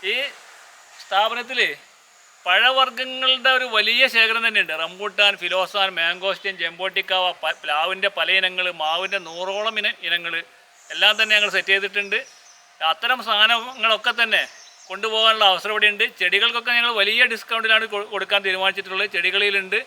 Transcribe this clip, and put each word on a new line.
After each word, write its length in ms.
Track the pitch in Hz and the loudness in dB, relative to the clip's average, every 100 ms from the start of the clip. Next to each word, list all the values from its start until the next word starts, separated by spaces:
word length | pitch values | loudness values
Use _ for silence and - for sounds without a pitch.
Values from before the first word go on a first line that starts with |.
| 185 | -2
ഈ 20 | 240 277 - - - - - - - | -2 -4 -10 -20 -20 -20 -20 -20 -20
സ്ഥാപനത്തിൽ 560 | - 196 220 233 240 254 185 147 - _ _ _ _ _ 180 | -2 0 2 -2 -4 0 0 -2 -14 _ _ _ _ _ 0
പഴവർഗ്ഗങ്ങളുടെ 1040 | 190 240 262 262 240 262 262 262 262 254 262 | 4 4 4 2 0 -8 -2 0 2 2 2
ഒരു 80 | 254 220 | 2 0
വലിയ 280 | 214 233 262 226 | 2 2 4 4
ശേഖരം 260 | 220 226 226 | 2 2 0
തന്നെയുണ്ട്. 260 | 214 175 156 | 0 -2 -4
റംബൂട്ടാൻ, 500 | 165 185 202 196 202 196 | -6 -6 -8 2 2 2
ഫിലോസാൻ, 480 | 175 185 180 202 190 175 | -2 -2 -2 0 -2 0
മാംഗോസ്റ്റിൻ, 560 | 165 180 190 180 196 185 | -2 -2 -4 -4 -6 -6
ജംബോട്ടിക്കാവ, 640 | 170 170 185 185 185 185 185 170 | -6 -4 -4 -4 0 0 0 -2
പ-, 160 | 156 165 | -6 -4
പ്ലാവിൻ്റെ 460 | 156 151 170 190 196 175 | -2 -2 -2 -2 -2 -2
പല 120 | 165 190 | 0 2
ഇനങ്ങൾ, 260 | 185 185 180 175 | 0 -2 -6 -4
മാവിൻ്റെ 360 | 156 165 190 196 165 | -4 -2 -4 -6 -8
നൂറോളം 480 | 170 185 196 220 220 | -8 -6 -4 -4 -2
ഇന-, 140 | 208 220 180 | -4 -6 -4
ഇനങ്ങൾ 260 | 175 170 165 170 _ _ _ - | -4 -4 -8 -8 _ _ _ -14
എല്ലാം 200 | 156 196 214 | 0 2 2
തന്നെ 140 | 214 214 | 4 4
ഞങ്ങൾ 160 | 208 185 | 2 -2
സെറ്റ് 180 | 175 | 0
ചെയ്തിട്ടുണ്ട്. 460 | 196 196 202 202 220 269 - - - _ _ 160 | 0 0 -6 -4 -6 -8 -20 -20 -20 _ _ -4
അത്തരം 280 | 160 240 247 220 | -2 -2 -2 0
സാധനങ്ങളൊക്കെ 840 | 208 220 233 349 262 220 214 240 226 | 2 4 2 -2 -4 0 0 -2 0
തന്നെ 200 | 226 196 131 - - - - | 0 0 -2 -8 -20 -20 -16
കൊണ്ടുപോകാനുള്ള 560 | 190 220 220 220 220 202 | -8 -4 2 2 4 4
അവസരം 220 | 180 202 214 | 2 -2 2
ഇവിടെയുണ്ട്. 300 | 208 202 240 - | 2 2 -4 0
ചെടികൾക്കൊക്കെ 520 | 180 196 233 233 233 240 | 0 2 2 0 0 0
ഞങ്ങൾ 160 | 240 220 | 2 2
വലിയ 200 | 202 226 247 | 2 4 2
ഡിസ്കൗണ്ടിലാണ് 520 | 226 - 226 220 220 220 | 0 -4 -2 2 2 2
കൊ-, 140 | 208 208 | -6 -6
കൊടുക്കാൻ 280 | 202 190 202 190 | -6 0 0 0
തീരുമാനിച്ചിട്ടുള്ളത്. 600 | 185 190 190 185 185 202 180 | 0 0 -2 -6 -4 -2 -2
ചെടികളിലുണ്ട്. 640 | 175 190 202 196 190 208 | 0 0 0 0 -2 -6